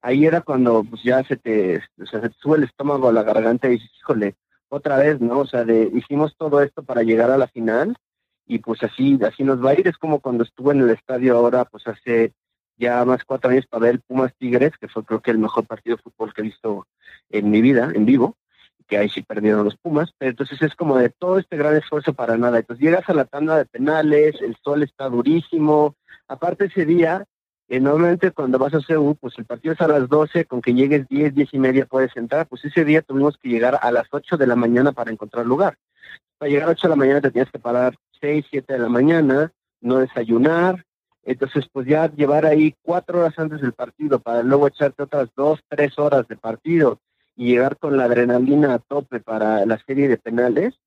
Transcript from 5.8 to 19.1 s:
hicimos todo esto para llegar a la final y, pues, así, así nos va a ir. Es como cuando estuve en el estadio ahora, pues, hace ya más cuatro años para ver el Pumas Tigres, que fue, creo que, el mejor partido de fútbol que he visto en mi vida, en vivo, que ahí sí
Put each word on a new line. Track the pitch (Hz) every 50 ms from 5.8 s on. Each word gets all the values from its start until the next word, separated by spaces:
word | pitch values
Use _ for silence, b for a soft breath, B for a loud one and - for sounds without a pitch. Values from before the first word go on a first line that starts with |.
| 113 104 -
hicimos | 123 - - 143 143 151 151 -
todo | _ 165 156 143 143
esto | 143 139 _ - 139
para | - 127 120 113
llegar | 113 113 113 117 120
a | 131 135
la | 131 123
final | _ 123 113 110 110 117 151 202 247 - _ _ _ _ _ _ _ _ _ _
y, | - 110
pues, | - - 113 - -
así, | 143 - - 131 139 139 135 -
así | 113 - - 135
nos | 135 135 123 123
va | 131
a | 143 160
ir. | 196 185
Es | 170 -
como | - 160 151 143
cuando | _ 135 123 117 117
estuve | - _ - 127 143 147
en | 139
el | 131 120
estadio | 113 - _ - 131 123 127 131 123 117
ahora, | 120 120 123 127 120
pues, | _ _ 104 - 117
hace | 107 - _ 127 120 113 113 110 _ _ _ _ _ _ _ _ _ _
ya | 120 120 120 123 123
más | 123 127 123 -
cuatro | _ 135 131 - 127
años | 127 135 131 _
para | - 117 113
ver | 117
el | 120 127
Pumas | _ _ 127 131 131 123 - _
Tigres, | 131 123 120 123 131 151 - _
que | - 101
fue, | - 113 107
creo | _ 113 110
que, | _ -
el | 113 110
mejor | 107 107 - 117 107 -
partido | 113 107 _ 113 117
de | 113
fútbol | _ 117 _ _ 110 107 -
que | -
he | 107
visto | 110 104 _ - 113 104 101 - _ _ b b b b b b _
en | - 107 101 104
mi | 107 107
vida, | 113 131 139 120 120 151 -
en | 107 107
vivo, | 110 131 135 117 - - _ _ _ b b b b b _ _ _
que | 104 101
ahí | 104
sí | 101